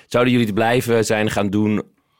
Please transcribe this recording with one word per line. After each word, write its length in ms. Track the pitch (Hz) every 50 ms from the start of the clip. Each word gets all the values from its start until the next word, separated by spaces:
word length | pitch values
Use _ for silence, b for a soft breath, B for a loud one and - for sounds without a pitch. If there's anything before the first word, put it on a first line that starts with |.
| B
Zouden 240 | B - 120 123 127 123
jullie 140 | 123 117
het 80 | 107 95
blijven 480 | 110 113 117 123 127 120 113 117 113 110
zijn 240 | - 110 107 107 107
gaan 200 | - 107 104 98
doen? 340 | 95 107 107 104 107 98 - _ _ _ _ _ _